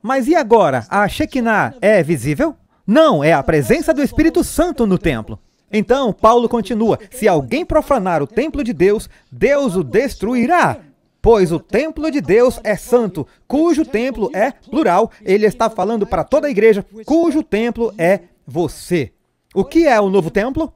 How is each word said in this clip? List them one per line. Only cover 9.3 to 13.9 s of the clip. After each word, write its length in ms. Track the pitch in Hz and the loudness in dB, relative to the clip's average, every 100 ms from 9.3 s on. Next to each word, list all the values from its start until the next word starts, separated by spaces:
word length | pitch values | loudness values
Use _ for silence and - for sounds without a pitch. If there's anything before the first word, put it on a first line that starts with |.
Deus 420 | 123 226 285 269 | -2 0 2 0
o 80 | 180 | -2
destruirá. 960 | 139 214 269 - 208 247 247 349 202 113 - _ _ _ | -2 -2 -2 -4 -4 -2 0 2 0 -2 -12 _ _ _
Pois 280 | 208 226 180 | 2 2 2
o 80 | 160 | -2
templo 520 | _ 214 311 320 311 | _ -2 -2 -4 -4
de 100 | 285 | -4
Deus 400 | 156 208 247 - | 0 2 2 0
é 140 | 208 196 | -6 -6
santo, 500 | - 240 214 175 127 _ _ | 0 0 0 -6 -12 _ _
cujo 380 | 269 339 294 | 0 0 0
templo 440 | - | -2